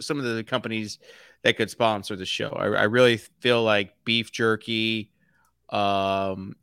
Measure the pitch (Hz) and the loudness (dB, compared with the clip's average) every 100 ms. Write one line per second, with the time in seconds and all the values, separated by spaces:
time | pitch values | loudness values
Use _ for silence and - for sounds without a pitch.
0 | - 147 123 113 110 127 110 110 107 - | -6 -4 -4 -4 -4 -4 -4 -6 -6 -12
1 | - - - _ 120 117 107 - 117 104 | -18 -20 -20 _ 0 0 -2 0 0 0
2 | 95 98 92 - 107 - 98 101 104 120 | -4 -8 -6 -6 -6 -2 0 2 4 6
3 | 123 110 - _ 123 120 113 104 98 _ | 6 4 -2 _ 2 2 4 2 0 _
4 | - 117 107 - 113 110 113 113 113 110 | -2 -2 -2 -2 0 0 -2 -4 -2 -4
5 | 107 _ _ _ _ _ - 104 101 98 | -8 _ _ _ _ _ -6 -2 0 0
6 | 98 98 98 95 95 - | 0 -2 -2 -6 -10 -16